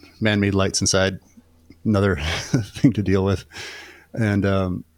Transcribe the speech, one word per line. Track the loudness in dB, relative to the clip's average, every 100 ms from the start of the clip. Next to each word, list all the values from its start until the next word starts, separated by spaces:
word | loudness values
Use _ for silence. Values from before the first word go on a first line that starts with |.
| -14 -4
man-made | 0 2 2 2
lights | 0 0
inside, | 0 2 0 -2 -10 -20 _ _ _ -8 0
another | 2 2 0
<laughs> |
thing | -2 -6 -4 -4 -4 2 2
to | 2
deal | 0 0
with. | 2 -2 -4 -16 -16 -16 -20 -20 _
And, | -4 0 0 0
um, | 0 -2 -6 -10